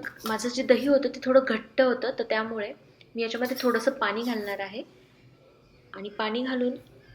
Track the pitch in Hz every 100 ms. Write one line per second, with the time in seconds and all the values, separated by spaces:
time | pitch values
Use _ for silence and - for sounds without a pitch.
0 | - - 220 214 247 247 262 240 277 277
1 | 247 - 254 262 262 220 - - 254 233
2 | 233 262 226 220 226 226 208 285 - -
3 | - 226 226 233 247 254 254 226 233 -
4 | 208 208 240 220 202 196 196 214 359 -
5 | - - - - - - - - - 190
6 | 202 202 214 233 262 254 247 - - -
7 | -